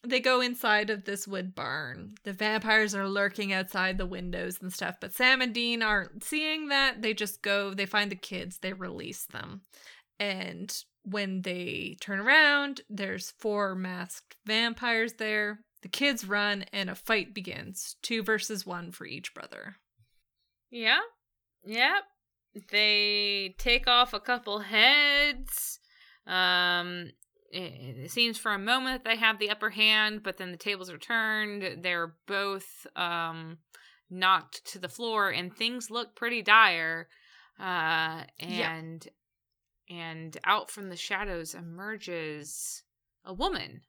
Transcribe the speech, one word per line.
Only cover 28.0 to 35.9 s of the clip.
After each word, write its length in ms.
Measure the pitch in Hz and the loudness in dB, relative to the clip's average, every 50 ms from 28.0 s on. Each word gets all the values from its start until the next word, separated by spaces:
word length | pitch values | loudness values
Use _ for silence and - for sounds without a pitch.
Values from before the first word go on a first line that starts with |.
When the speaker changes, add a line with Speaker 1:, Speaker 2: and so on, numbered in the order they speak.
| 135 | -12
Speaker 2:
it 60 | 170 | -6
seems 280 | - 247 233 233 220 220 | 0 2 2 2 0 -2
for 140 | - 226 | -2 -2
a 60 | 208 196 | -2 0
moment 460 | 196 220 247 262 262 262 262 247 - | 2 2 2 2 2 -2 -4 -4 0
that 60 | 220 | 0
they 60 | 226 | 0
have 220 | 220 226 220 220 202 | 4 4 2 4 2
the 120 | 214 202 | 0 -2
upper 180 | 214 208 208 214 | -2 0 -2 -4
hand, 520 | 208 214 214 214 214 214 214 214 214 214 | 2 4 4 6 6 6 4 2 0 -2
but 160 | 208 196 185 - | -6 -6 -6 -6
then 140 | 190 180 | -8 -10
the 40 | 175 | -10
tables 320 | 170 - 208 202 190 185 180 | -8 -4 -4 -4 -4 -6 -12
are 80 | 170 143 | -12 -14
turned. 840 | - - 233 226 220 220 214 214 214 208 208 202 190 185 - - | -6 -2 0 0 2 2 2 0 0 -2 -4 -4 -4 -6 -6 -4
They're 320 | 170 185 175 170 170 170 160 _ _ | -2 -2 0 0 -2 -4 -6 _ _
both, 600 | - 202 196 202 202 196 196 190 - - - - - _ | -4 -2 0 0 0 -2 -4 -8 -12 -18 -18 -20 -12 _
um, 600 | - 180 175 175 170 165 165 165 165 160 160 165 160 _ _ _ - - - _ _ _ _ | -4 -2 -2 -2 -2 -4 -4 -6 -8 -10 -12 -14 -16 _ _ _ -20 -20 -20 _ _ _ _
knocked 560 | 185 185 185 185 190 175 - - - - _ - | -4 2 6 6 6 6 4 -2 -14 -14 _ -12
to 60 | - 190 | -12 -10
the 100 | 180 175 | -10 -10
floor, 420 | - - 240 226 220 214 202 190 | -8 -4 -2 0 2 4 4 4
and 240 | 156 - 180 180 185 | 2 0 -4 -4 -4
things 360 | - 220 233 247 254 233 - | -2 -2 -2 -2 -4 -8 -6